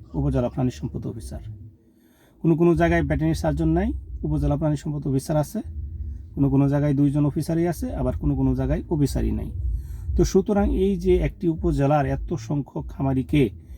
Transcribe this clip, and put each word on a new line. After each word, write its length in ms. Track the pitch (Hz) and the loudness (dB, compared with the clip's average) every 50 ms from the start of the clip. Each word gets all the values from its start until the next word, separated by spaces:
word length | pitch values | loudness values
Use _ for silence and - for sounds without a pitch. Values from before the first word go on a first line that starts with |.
| - - - | -16 -8 -4
উপজেলা 360 | - 139 143 131 131 120 120 | -2 0 0 2 2 0 0
প্রাণী 200 | - 143 131 123 | 0 0 -2 -2
সম্পদ 380 | - - 131 - - - - | -2 -4 -8 -8 -6 -8 -8
অফিসার। 320 | 120 110 110 - - 123 - - - - - - - - _ _ _ _ _ _ _ _ _ _ _ _ - | -8 -8 -10 -10 -12 -12 -12 -12 -14 -14 -16 -18 -20 -20 _ _ _ _ _ _ _ _ _ _ _ _ -2
কোনো 140 | - 165 160 | 2 2 4
কোনো 200 | 147 175 170 165 | 6 6 4 6
জায়গায় 260 | 156 170 165 170 170 | 4 4 4 4 2
ভেটেরিনারি 340 | 151 143 151 143 156 160 156 | 2 2 0 0 2 0 0
সার্জন 320 | - - 156 143 156 165 | 0 0 0 0 2 2
নাই, 260 | 160 160 175 208 247 - - - - - - - | 2 2 2 2 0 -2 -6 -8 -12 -10 -6 -4
উপজেলা 340 | 151 151 143 147 143 143 | -2 0 0 2 0 0
প্রাণী 180 | 143 165 151 151 | 2 0 0 0
সম্পদ 320 | 139 - 160 147 147 139 | -2 -4 -6 -6 -4 -2
অফিসার 300 | 147 131 135 - - 156 | -2 -2 0 0 0 0
আছে, 240 | 151 143 - - 214 - - - - - - - - - - - - - - - | 0 0 -2 -4 -8 -8 -8 -8 -10 -10 -8 -8 -8 -8 -8 -10 -10 -12 -8 0
কোনো 140 | - 139 135 | 0 2 4
কোনো 200 | 135 135 143 139 | 4 4 4 4
জায়গায় 240 | 143 143 147 147 139 | 4 2 2 2 2
দুইজন 320 | 143 143 143 139 151 147 | 4 2 2 4 2 2
অফিসারই 420 | 147 - 170 151 - 160 165 170 | 2 0 -2 -2 0 0 0 0
আছে, 280 | 180 165 - 254 254 - | 0 0 -2 -4 -6 -4
আবার 220 | 139 139 156 - | -2 -2 -2 -2
কোনো 180 | - 165 147 139 | 0 0 0 0
কোনো 200 | 131 135 131 127 | 2 2 2 2
জায়গায় 280 | 131 131 127 147 127 - - | 0 0 0 0 -2 -2 -2
অফিসারই 420 | 170 147 143 - - 123 110 110 | 0 0 0 0 0 0 0 0
নাই। 200 | 107 107 - - - - - - - - - - - - - - - | -2 -2 -4 -6 -6 -4 -4 -4 -4 -4 -6 -10 -12 -10 -6 -2 2
তো 80 | - 165 | 2 2
সুতরাং 520 | - - 190 180 - 202 202 202 - - | 4 4 2 2 2 2 2 2 2 2
এই 220 | 190 190 202 196 | 2 2 0 0
যে 200 | 170 180 185 180 | 0 2 2 2
একটি 300 | 180 165 135 - - - | 4 2 0 -2 -2 -2
উপজেলার 580 | 165 160 - - 175 147 139 139 139 151 147 135 | -2 -2 0 0 0 2 2 2 4 4 2 2
এত 280 | 135 135 - - - 175 | 0 -2 -4 -4 -4 -6
সংখ্যক 520 | - - - 147 143 120 - - 160 139 | -6 -4 -4 -4 -4 -4 -6 -8 -10 -10
খামারিকে 600 | - - - 135 135 131 131 123 - 151 147 127 104 - - - - - | -8 -6 -4 -2 0 0 0 0 2 2 2 2 2 0 -6 -16 -18 -16